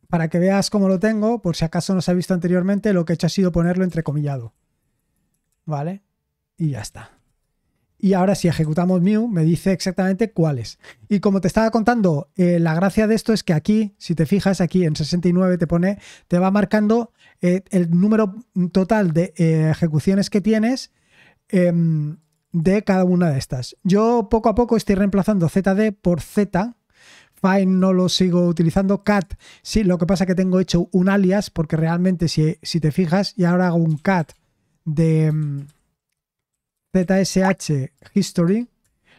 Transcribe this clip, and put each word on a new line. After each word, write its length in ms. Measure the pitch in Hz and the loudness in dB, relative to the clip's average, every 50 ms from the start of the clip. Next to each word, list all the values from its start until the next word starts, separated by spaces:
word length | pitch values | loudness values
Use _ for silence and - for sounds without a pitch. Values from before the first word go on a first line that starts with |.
| _ _ | _ _
para 200 | 180 165 160 160 | -2 -2 -2 -2
que 100 | - 170 | 0 0
veas 300 | 180 190 196 196 185 - | 2 2 2 0 0 -2
cómo 200 | - 202 196 190 | 0 0 2 2
lo 100 | 190 180 | 0 0
tengo, 420 | 214 220 220 208 208 226 240 226 | 0 -2 -2 0 -2 -2 -2 -2
por 140 | - 175 160 | -4 -6 -4
si 100 | - 165 | -2 -4
acaso 300 | 160 - 175 - - 190 | -4 -4 -4 -4 -2 -2
no 60 | 180 | -2
se 80 | - 180 | 0 0
ha 40 | 180 | -2
visto 200 | 180 - - 185 | -2 -2 -2 -4
anteriormente, 580 | 175 170 175 180 180 175 190 208 196 202 214 | -2 0 0 0 0 0 0 -2 -2 0 0
lo 120 | 190 175 165 | 0 0 0
que 80 | 170 | -2
he 20 | 165 | -2
hecho 140 | - - 156 | -2 -2 -2
ha 20 | |
sido 220 | - 202 185 180 | 0 0 0 0
ponerlo 320 | 160 170 165 175 180 185 190 | 0 0 0 0 0 0 -2
entrecomillado. 680 | 180 165 165 156 151 139 151 147 143 139 127 117 113 - _ _ _ _ _ _ _ _ _ _ _ _ _ _ _ _ _ _ _ _ _ _ | -2 -4 -4 -6 -4 -4 -4 -4 -4 -6 -8 -10 -14 -18 _ _ _ _ _ _ _ _ _ _ _ _ _ _ _ _ _ _ _ _ _ _
¿Vale? 380 | 160 151 143 147 170 196 202 - _ _ _ _ _ _ _ _ _ _ | -8 -6 -6 -6 -8 -10 -12 -16 _ _ _ _ _ _ _ _ _ _
Y 140 | - 165 151 | -4 -4 -4
ya 100 | 127 107 | -4 -6
está. 320 | 101 - - - - - _ _ _ _ _ _ _ _ _ _ _ _ _ _ _ _ _ _ | -10 -14 -16 -20 -20 -20 _ _ _ _ _ _ _ _ _ _ _ _ _ _ _ _ _ _
Y 120 | 208 185 | 0 0
ahora 240 | 196 180 180 202 190 | 2 2 2 0 0
si 100 | - - | 0 0
ejecutamos 540 | 170 - - 156 151 156 175 175 185 185 175 | -2 0 0 -2 -2 -2 -2 0 0 0 2
Mew, 260 | 175 202 214 214 233 | 2 2 0 0 -2
me 160 | 240 196 165 | -2 -2 0
dice 300 | 156 165 175 - - 190 | 2 2 0 0 0 -2
exactamente 600 | 185 - - 190 175 - 185 190 190 185 226 220 | -2 -2 -4 -6 -4 -2 -2 -2 0 -2 -2 -2
cuáles. 460 | - 175 160 156 139 120 107 - - _ - - - _ - - | 0 -2 0 0 -2 -4 -8 -10 -14 _ -20 -20 -20 _ -4 -2
Y 100 | 208 196 | -2 0
como 220 | - 208 196 190 | 2 0 0 2
te 80 | - 175 | 0 0
estaba 240 | - 220 220 220 | 2 2 2 2
contando, 580 | 226 226 196 240 247 233 196 175 151 143 - - _ | 0 2 2 2 2 2 2 2 0 0 -4 -6 _
eh, 240 | 185 180 175 175 170 | 0 2 2 2 2
la 120 | 170 160 156 | 2 0 0
gracia 340 | 170 196 196 - 220 220 208 | 0 0 0 2 0 2 2
de 80 | 226 | 0
esto 160 | 208 - - | 0 0 0
es 100 | 220 - | -2 0
que 100 | - - | 0 0
aquí, 440 | 160 151 - - 214 220 226 202 - _ | -2 0 0 2 0 0 0 -2 -6 _
si 160 | - - 165 | -6 -4 -2
te 100 | 170 160 | -2 0
fijas, 360 | - 196 196 - 196 185 - | 2 0 2 2 0 0 0
aquí 240 | 180 156 - 185 180 | 0 0 2 0 0
en 100 | 156 151 | 0 -2
sesenta 340 | - 151 - 175 175 160 180 | -2 -4 -4 -2 0 0 2
y 40 | |
nueve 260 | 175 180 185 185 180 175 | 2 2 2 2 2 0
te 80 | 175 | 0
pone, 320 | 151 170 170 175 196 208 202 - - - - _ _ | 0 0 0 0 0 -2 -4 -10 -20 -20 -20 _ _
te 100 | 175 175 | 0 0
va 140 | 185 190 | 2 2
marcando, 600 | 196 208 202 202 - 214 208 208 226 240 226 - _ _ _ _ _ _ | 2 2 0 2 0 0 2 2 2 0 -2 -4 _ _ _ _ _ _
eh, 240 | 180 180 180 190 - _ | 0 0 0 0 -2 _
el 200 | 202 180 175 165 | 0 0 2 2
número 460 | 170 175 196 214 220 220 220 190 202 226 - _ _ 185 180 170 | 2 2 4 4 2 2 2 0 -4 -10 -18 _ _ -4 -4 0
total 420 | - 190 185 - 226 214 196 170 | 0 0 0 2 2 2 2 2
de, 220 | 151 165 180 180 - | 0 0 -2 -2 -2
eh, 340 | - 165 160 160 156 156 156 | 0 0 2 2 2 2 0
ejecuciones 580 | 151 - 175 160 151 147 - 196 190 202 190 - | 0 0 -2 0 0 0 0 2 0 0 0 0
que 100 | - 208 | -2 -2
tienes, 520 | 170 214 220 214 214 233 262 254 - - _ _ _ _ _ _ _ _ _ _ _ _ | 0 0 0 2 0 0 -2 -4 -8 -14 _ _ _ _ _ _ _ _ _ _ _ _
em, 680 | - 180 175 175 170 170 165 165 160 151 147 151 156 - _ _ _ _ _ _ | 0 2 2 2 2 2 0 0 0 -2 -4 -6 -10 -14 _ _ _ _ _ _
de 320 | - 170 156 185 196 214 - | -6 0 0 2 2 2 0
cada 180 | - 190 190 | 0 2 2
una 280 | 185 180 180 175 180 160 | 2 2 2 2 2 0
de 80 | 135 135 | 0 -2
estas. 380 | - - 139 123 123 - - _ | -4 -6 -8 -8 -8 -12 -16 _
Yo 460 | - 180 190 208 220 233 240 233 202 208 | -2 0 2 2 2 2 2 0 0 0
poco 180 | 233 220 220 233 | -2 0 2 2
a 60 | 190 | 2
poco 220 | 240 240 226 226 | 2 0 2 0
estoy 180 | 208 - - 196 | 0 0 0 0
reemplazando 540 | 185 202 196 202 196 170 214 214 185 165 151 | 0 0 0 0 0 0 0 0 0 0 0
Z 260 | - 190 175 196 190 | 0 0 0 2 0
D 160 | 202 220 220 | 2 0 0
por 300 | 202 - - 175 175 147 | -2 -2 -2 -2 -2 -2
Z. 560 | - - - 208 202 202 - 170 214 240 - _ _ _ _ _ _ - - - _ _ _ | -4 -4 -2 -2 -2 0 -2 -2 -4 -4 -8 _ _ _ _ _ _ -20 -20 -20 _ _ _
Fine 320 | _ - 190 190 202 190 | _ 0 2 2 2 2
no 260 | 185 190 185 185 190 | 2 2 2 2 2
lo 160 | 185 180 185 175 | 2 2 0 0
sigo 380 | - - 185 180 170 180 175 | 0 0 0 2 2 2 2
utilizando. 560 | 175 170 170 165 165 - 196 196 190 202 190 | 0 0 0 0 0 0 0 0 0 -2 0
Cat, 320 | - 208 208 202 - - - - - - - _ | 0 0 0 0 -2 -4 -12 -16 -18 -20 -20 _
sí, 200 | _ - - 220 | _ -4 -2 0
lo 160 | 214 175 180 165 | 0 0 0 0
que 80 | 175 | 0
pasa 180 | 165 196 160 190 | -2 0 0 0
que 120 | 185 180 | 0 0
tengo 240 | 180 185 185 180 185 | 0 0 0 0 0
hecho 280 | 185 - - 170 175 - | 0 0 0 -2 -2 0
un 160 | - 180 180 196 | 0 0 2 2
alias, 420 | 196 202 190 180 190 208 - - | 2 2 2 2 0 0 -2 -4
porque 260 | - 170 160 - 165 | -6 -6 -4 -2 -2
realmente 520 | 156 160 165 170 175 180 185 185 165 175 147 | -2 0 -2 0 0 0 0 0 0 -2 -2
si, 300 | - 160 156 156 - - | 0 0 0 0 -2 -6
si 160 | - - - 165 | -8 -6 -4 -2
te 140 | 160 151 | -2 0
fijas, 420 | - 185 185 156 180 202 190 - - | 0 0 0 0 0 0 -2 -2 -2
y 60 | - | 0
ahora 240 | 175 170 180 180 185 | 0 2 2 2 0
hago 120 | 180 170 170 | 0 0 0
un 200 | 165 160 156 143 | 0 0 -2 -2
cat 340 | - 196 190 175 151 - - _ _ _ _ _ _ _ _ _ _ | -2 -2 -2 -2 -2 -6 -10 _ _ _ _ _ _ _ _ _ _
de, 420 | 160 147 156 165 160 160 156 156 | -6 -2 0 0 2 2 2 2
em, 400 | 156 151 156 151 147 143 139 143 143 _ _ _ _ _ _ _ _ _ _ _ _ _ _ _ _ _ _ _ _ _ _ _ _ | 0 0 -2 -4 -4 -6 -8 -10 -14 _ _ _ _ _ _ _ _ _ _ _ _ _ _ _ _ _ _ _ _ _ _ _ _
Z 300 | - 185 180 170 190 196 | -2 -2 0 2 0 0
S 240 | 185 - - 185 190 | 0 0 0 0 0
H 480 | 190 185 - - - 151 135 131 - - _ _ - _ | 0 -2 -2 -4 -4 -4 -4 -4 -6 -10 _ _ -4 _
history, 520 | 196 180 - - 180 170 175 202 233 247 - _ _ _ _ _ _ _ _ _ | -2 -2 -2 -2 0 0 0 0 -2 -4 -8 _ _ _ _ _ _ _ _ _